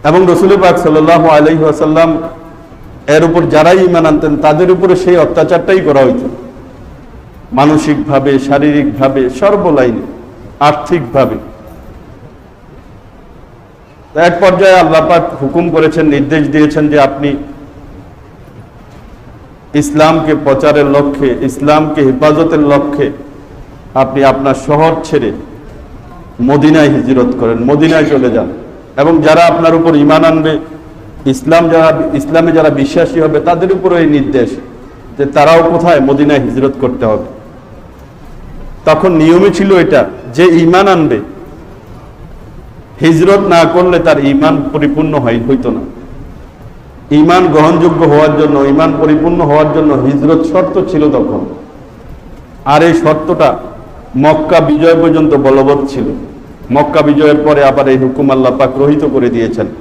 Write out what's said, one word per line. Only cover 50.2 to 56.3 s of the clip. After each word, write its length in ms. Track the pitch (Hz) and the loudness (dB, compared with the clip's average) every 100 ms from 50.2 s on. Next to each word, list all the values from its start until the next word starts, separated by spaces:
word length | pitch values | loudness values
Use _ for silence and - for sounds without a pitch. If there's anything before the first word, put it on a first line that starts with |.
| 151 165 160 | 0 0 0
শর্ত 220 | 180 185 196 - | -2 -2 -2 -2
ছিল 120 | 151 151 131 | 0 0 0
তখন। 240 | - - - - - - - - - - - - - - 135 | -4 -6 -8 -14 -20 -20 -20 -20 -20 -20 -20 -20 -20 -10 0
আর 80 | 151 165 | 2 2
এই 60 | 165 | 2
শর্তটা 460 | 156 156 - - 143 - - - - - - 127 | 0 0 -2 0 0 -2 -10 -18 -20 -20 -8 0
মক্কা 340 | 151 156 156 170 147 | 0 0 2 0 2
বিজয় 280 | 147 165 165 | 2 2 2
পর্যন্ত 300 | 165 156 151 143 135 | 2 2 2 2 2
বলবৎ 340 | 135 135 143 139 | 2 2 0 -2
ছিল। 140 | - 113 - - | -6 -6 -8 -14